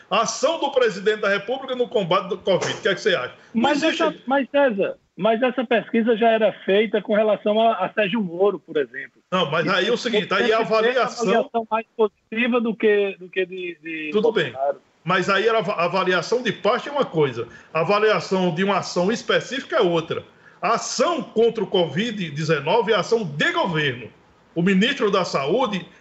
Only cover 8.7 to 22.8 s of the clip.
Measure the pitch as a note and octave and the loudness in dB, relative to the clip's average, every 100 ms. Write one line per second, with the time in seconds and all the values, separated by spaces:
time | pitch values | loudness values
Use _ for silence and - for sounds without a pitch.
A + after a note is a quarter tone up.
8.7 | D#3 B2+ C3+ C3+ _ - F#3 D3+ D#3+ E3+ | -4 -4 -6 -16 _ -4 -2 0 0 0
9.7 | F#3+ G#3 A#3+ A#3+ G#3 E3+ F#3+ A#3 A3 A3+ | 0 0 -2 0 -2 0 0 2 2 2
10.7 | A3 A3+ B3+ A3+ A#3 A3+ A3+ C4+ A#3 A3 | 2 2 2 -2 -2 0 0 0 -4 -2
11.7 | A3 - - G#3+ _ - A3 A#3+ A#3+ A3+ | -4 -4 -2 -2 _ -10 -4 0 0 0
12.7 | G3+ G#3+ G#3 G3 F3 F3+ F#3+ F3+ F#3 F3 | 0 2 2 0 -4 -8 -6 -6 -6 -10
13.7 | E3+ D#3+ D#3+ D#3 G#3 A3+ A3 C#3 B2+ C#3 | -10 -12 -10 -4 0 2 0 -4 -2 -4
14.7 | C#3 _ _ D#3+ F#3 F#3 G3 A3 A3 F#3+ | -4 _ _ 0 0 2 2 2 2 0
15.7 | E3 E3+ F#3+ F3+ F3+ - B3 A#3 - G3+ | -2 0 0 0 0 0 -2 -2 -2 0
16.7 | A#3+ - C#4+ G#3 D#3+ C#3 A#2 A2+ - - | 0 -2 -4 -2 0 0 -2 -10 -14 -6
17.7 | D#3+ E3 G#3 G#3+ F#3 - F#3+ F3+ D#3 G3 | -2 0 2 4 2 0 0 0 0 0
18.7 | F#3 - F3+ F#3 A#3 - F3 - C4 - | 0 -2 -2 0 -2 0 0 0 -10 -2
19.7 | E4 F3+ E3 D#3+ A#2 - _ - - F3+ | 0 2 0 -2 -8 -10 _ -20 -6 -2
20.7 | A3 - - D#4 D#4 - A3 A#3 A3+ F#3 | -2 -2 0 0 0 -4 2 2 2 -2
21.7 | F#3 D#3+ D3 A#3 G#3 E3 C#3+ D#3+ D3 D3 | 0 0 -2 -4 -6 -8 -6 -2 -2 2
22.7 | A3+ | 0